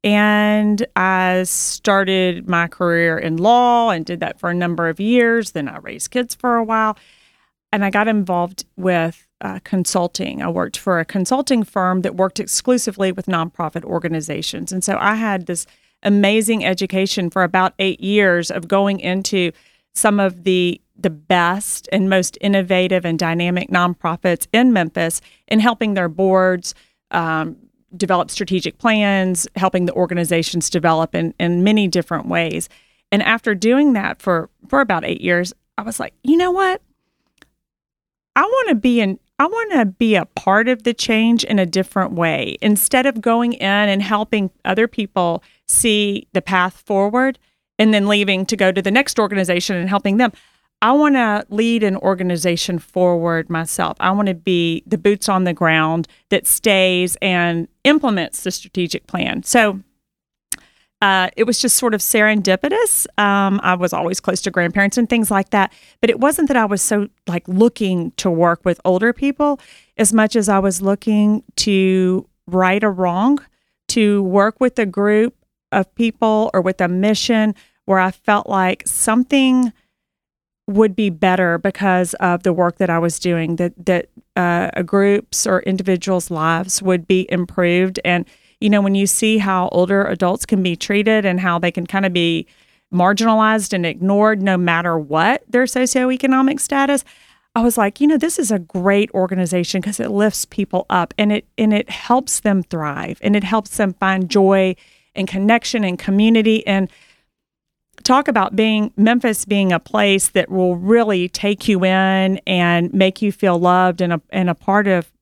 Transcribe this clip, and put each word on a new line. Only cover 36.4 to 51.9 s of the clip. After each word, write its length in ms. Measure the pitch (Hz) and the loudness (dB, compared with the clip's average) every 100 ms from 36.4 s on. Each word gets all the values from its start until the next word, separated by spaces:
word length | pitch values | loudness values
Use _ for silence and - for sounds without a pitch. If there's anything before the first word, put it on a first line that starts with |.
| 359 | 2
what? 320 | 359 381 370 _ _ _ _ _ _ _ _ _ _ _ _ _ _ _ - | 0 0 -2 _ _ _ _ _ _ _ _ _ _ _ _ _ _ _ -2
I 60 | |
wanna 320 | 370 523 453 | 0 0 0
be 260 | 233 247 233 | 0 2 0
an, 180 | 202 190 _ - | 0 -4 _ -4
I 80 | 311 | -2
wanna 380 | 453 440 320 214 | -2 -2 0 0
be 280 | 185 226 | 0 0
a 120 | 196 - | 0 -2
part 420 | - - 202 226 | -6 0 2 2
of 140 | 247 | -2
the 120 | 226 | -4
change 500 | 233 - 220 226 233 | -4 -2 0 2 2
in 140 | - 208 | 0 0
a 80 | 180 | 0
different 460 | 190 185 196 185 | -2 -2 -4 -4
way. 440 | 170 165 156 117 - | -2 -2 -2 -6 -2
Instead 460 | - 208 - 262 269 | 0 0 2 2 0
of 140 | 226 | -2
going 320 | 233 233 240 | 0 0 0
in 340 | 233 196 202 208 | -2 -2 0 0
and 140 | 196 | 0
helping 480 | 196 214 214 214 190 _ | 0 -2 -2 -2 -2 _
other 240 | - 190 226 | -4 0 -2
people 540 | - 196 - 175 165 _ _ - | -2 -4 -2 -2 -4 _ _ -4
see 580 | - 233 208 208 202 - | 0 2 2 0 -4 -4
the 100 | 185 | -6
path 400 | - 185 185 - _ | -2 0 0 -4 _
forward 520 | 196 202 240 262 262 _ _ _ - | 0 0 0 0 -4 _ _ _ 0
and 140 | 220 | 2
then 140 | 214 202 | 4 2
leaving 400 | 208 202 190 185 | 2 2 -2 -2
to 100 | 208 | 0
go 160 | 190 | 0
to 100 | 185 | 0
the 80 | 190 | 0
next 280 | 226 277 - | 0 0 -2
organization 580 | 208 196 185 175 175 180 | -2 0 0 -2 -2 -4
and 120 | 185 | -2
helping 280 | 202 202 202 | -2 0 0
them, 160 | 247 - _ _ _ _ | 0 -2 _ _ _ _
I 100 | 220 | 2
wanna 520 | 277 302 269 226 208 - | 4 4 2 2 -2 -4
lead 340 | 208 233 233 | -2 0 2
an 140 | 208 | 0